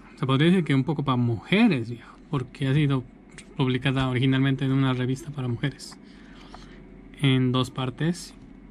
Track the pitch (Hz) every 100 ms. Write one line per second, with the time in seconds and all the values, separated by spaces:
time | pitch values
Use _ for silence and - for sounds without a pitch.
0 | - - 131 131 165 190 151 135 131 156
1 | 139 123 120 110 - 190 233 135 113 117
2 | - - - 139 127 - 135 143 143 135
3 | - - - - - - 127 127 135 131
4 | 131 123 135 131 135 135 135 135 135 127
5 | 127 131 - 139 127 117 139 - - -
6 | - - - - - - - - - -
7 | - - 143 131 127 127 123 - 131 123
8 | 156 175 - - - - -